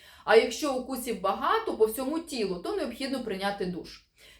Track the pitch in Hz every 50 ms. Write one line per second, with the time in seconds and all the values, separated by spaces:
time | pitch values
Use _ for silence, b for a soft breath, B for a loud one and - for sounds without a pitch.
0 | B B B B B - 214 226 254 262 254 - 302 294 262 247 247 - 269 -
1 | - 247 214 185 180 190 202 220 269 320 403 440 440 370 269 - 220 214 214 -
2 | 262 262 311 320 330 - 285 240 214 185 180 175 175 - 415 381 311 240 226 -
3 | 262 269 277 247 220 214 196 185 196 202 202 202 196 180 180 - - - - -
4 | - _ _ B B B B B